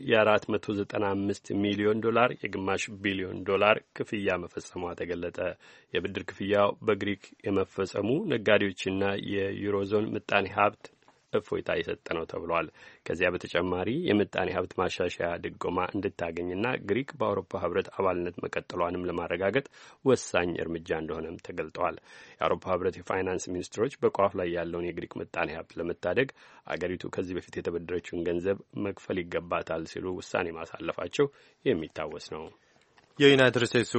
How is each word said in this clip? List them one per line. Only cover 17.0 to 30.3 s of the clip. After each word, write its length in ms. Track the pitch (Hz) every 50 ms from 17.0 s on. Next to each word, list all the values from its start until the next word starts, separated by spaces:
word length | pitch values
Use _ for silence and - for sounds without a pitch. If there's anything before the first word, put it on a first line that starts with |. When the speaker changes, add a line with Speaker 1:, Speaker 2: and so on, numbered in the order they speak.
| 139 - -
Speaker 1:
በአውሮፓ 360 | - 113 104 101 98 92 - - 95
ህብረት 300 | 92 87 87 95 90 -
አባልነት 440 | - - 98 92 90 90 87 90 85 -
መቀጠሏንም 680 | - 87 - 85 - - - 90 87 85 90 90 90
ለማረጋገጥ 600 | 90 85 87 85 82 87 87 95 98 104 139 143 - - - - - - _ -
ወሳኝ 440 | 135 123 - - - - 90 87 90 82
እርምጃ 320 | - 80 82 82 82 82 - 82
እንደሆነም 440 | 80 80 78 80 80 80 80 90 -
ተገልጠዋል። 560 | - - 90 87 78 80 - - 90 85 80 - _ - - - - -
የአውሮፓ 320 | - _ - - - - -
ህብረት 300 | 95 92 87 90 95 82
የፋይናንስ 480 | 92 90 - 107 92 92 95 92 85 -
ሚኒስትሮች 480 | - 90 90 87 - - 104 110 143 -
በቋፍ 360 | - 123 110 - - 98 101 -
ላይ 140 | 95 90 87
ያለውን 360 | 85 87 85 85 85 87 87
የግሪክ 280 | 87 85 87 - - -
ምጣኔ 320 | 87 87 - - 85 85 73
ሀብት 220 | 76 82 85 - -
ለመታደግ 540 | 85 85 85 82 - - 87 90 107 135 139 - - - - - - _
አገሪቱ 380 | - 73 78 87 87 92 87 - 92
ከዚህ 260 | - - 92 90 90
በፊት 200 | 85 - - -
የተበደረችውን 680 | 90 87 92 85 85 85 82 90 87 - - - 87 85
ገንዘብ 320 | 87 85 87 87 98 98 98 - _ -
መክፈል 420 | - 104 101 95 - - - - 92
ይገባታል 640 | 85 87 87 85 85 87 87 85 82 - 82 82 82
ሲሉ 200 | 80 - 87 87 92 92
ውሳኔ 320 | 85 - -